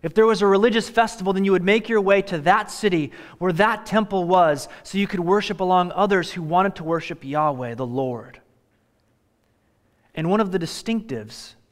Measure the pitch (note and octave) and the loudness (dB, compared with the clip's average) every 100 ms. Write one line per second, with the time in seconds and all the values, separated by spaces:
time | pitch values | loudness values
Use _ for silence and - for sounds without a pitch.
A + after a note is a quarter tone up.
0 | D#3+ G#3+ A3 G#3+ G3+ G3 A3+ A3+ A3 - | -2 2 2 4 4 4 4 2 -2 0
1 | A3+ - F#3 F#3+ G3 F#3 F3+ A3 A3+ A3 | 0 -2 -2 0 2 2 4 0 2 0
2 | G3 G3 G3 F3 D3 G#3 G#3 - G#3 F3 | 4 2 2 -2 2 2 0 -4 -2 0
3 | C#3 - - - F3+ E3 G#3+ A3 - G#3+ | -4 -10 -20 -6 -4 2 2 0 -2 -2
4 | G#3+ G3 F3 F#3 E3 D3 - - - G3 | 0 -2 2 4 4 2 -4 -18 -8 -4
5 | G3+ F#3 F3 G3+ G3+ G3+ F#3 F#3 F3+ E3+ | -4 -2 0 0 0 -4 2 2 2 0
6 | G3+ F#3+ E3+ - D#3 F3 G3 F#3+ D#3+ E3 | 2 2 0 -8 -2 0 0 -2 -4 -4
7 | - E3+ C3+ D3 D3+ C3+ B2 A#2 B2+ B2+ | -4 -12 -6 0 0 -2 -8 -6 -6 -4
8 | C3 A#2+ - - _ _ _ _ _ _ | -4 -6 -12 -20 _ _ _ _ _ _
9 | _ _ _ _ _ _ _ _ _ _ | _ _ _ _ _ _ _ _ _ _
10 | _ - D#3+ G#3 G#3 F#3 E3+ - - A3+ | _ -6 -2 0 0 -2 -4 -8 -4 -4
11 | A3 A#2+ G#2+ - - - _ | -4 -10 -10 -18 -20 -20 _